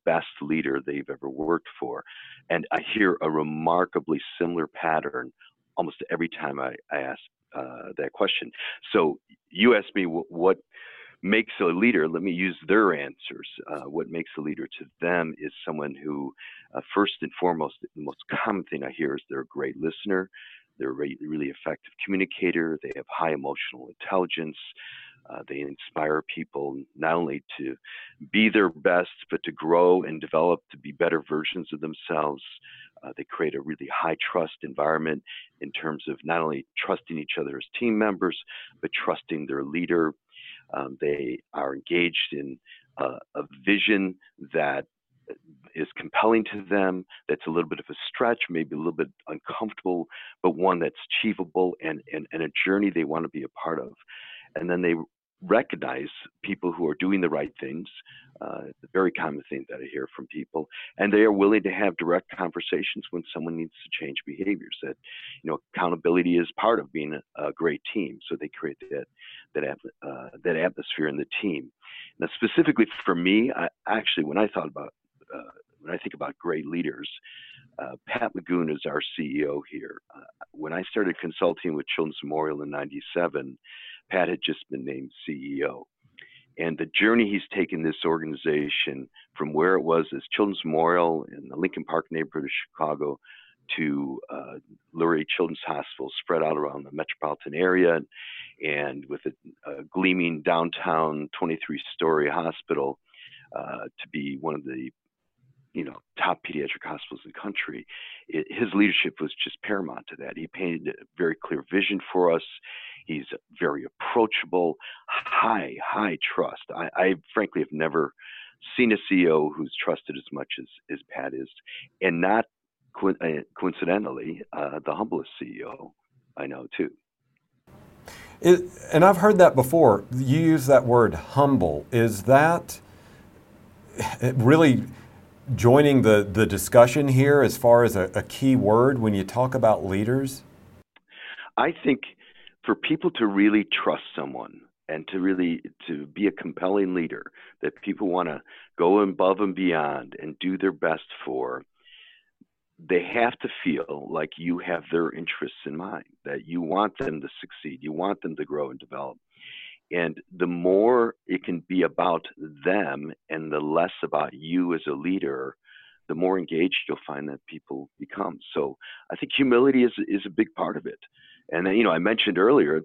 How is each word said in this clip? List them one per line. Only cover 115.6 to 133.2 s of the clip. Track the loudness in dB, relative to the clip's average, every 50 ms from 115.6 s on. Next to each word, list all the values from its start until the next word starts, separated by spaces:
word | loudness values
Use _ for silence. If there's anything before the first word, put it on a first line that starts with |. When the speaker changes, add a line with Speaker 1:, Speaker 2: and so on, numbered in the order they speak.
| -2 -6 -8 -8 -8
Speaker 1:
high | -4 -2 -2 -2 -2 -2 -2 -4 -4 0
trust. | -2 -2 -2 -4 -10 -14 -12 -10
I, | -8 -8 -4 0
I | 2 4 4 2 0 -4 _
frankly | -2 -2 -2 0 0 -2
have | -4 -2
never | -2 -2 0 0 2 0 0 0 -4 -10 -20 -18 -18 -18 -20 -20 -20 _ -18 -6 0
seen | 2 4 4
a | 4 2 2 2
C | 4 6
E | 6 6
O | 6 4 4 2 -2
who's | -4 -8 -8 -6 -4 -2
trusted | -2 -2 -2 -4 -10 -12
as | -12 -12 -12
much | -12 -10 -10 -10 -10 -12
as, | -14 -16 -20 -20 _ -12
as | -12 -12 -12 -12
Pat | -10 -8 -8 -6 -6
is, | -8 -10 -12 -14 -20 -20 -18 -18 -18 -18 -18 _ 0
and | 0 2 2 2
not | 2 4 4 2 0 -2 _ _ _ _ _ _ _ _ -6
coin-, | 0 0 0 2 0
uh, | 0 -2 -2 -4 -6 _ -8 -4
coincidentally, | -4 -4 -4 -2 0 0 0 0 0 -4 -6 -8 -8 -10 -10 -12 -12 _
uh, | -8 -6 -6 -6 -6 -6 -6
the | -6 -4
humblest | -4 -4 -4 -4 -6 -6 -8 -12 -14
C | -14 -12 -12 -12
E | -12
O | -12 -14 -14 -18 -20 _ _ _ _ _ _ _ _ -12
I | -10 -10
know | -10 -10 -12 -14 -8 -6
too. | -4 -4 -4 -6 _ _ _ _ _ _ _ _ _ _ _ _ _ _ _ -20 -20 -20 -20 -20 -20 -20 -20 -20 -20 -20 -20 -6 4
Speaker 2:
It, | 6 8 8 8 6 -2 -10 -14 -4 2
and | 6 8 10
I've | 10 8 8
heard | 8 8 10 10
that | 10 10 10
before. | 6 4 6 6 8 8 8 8 6 2 -2
You | -4 0 2 4 4 6
use | 6 6 6 6 6
that | 8 8 8 8
word | 8 8 8 8 6 4
humble. | 0 -6 -2 4 4 6 6 6 4 4 2 0 -2 -2 0
Is | 2 4 4 4 2 0 4
that | 6 8 8 8 6 4 2 -2 -6 -14 -16 -18 -20 -20 -20 -20 -20 -20 -20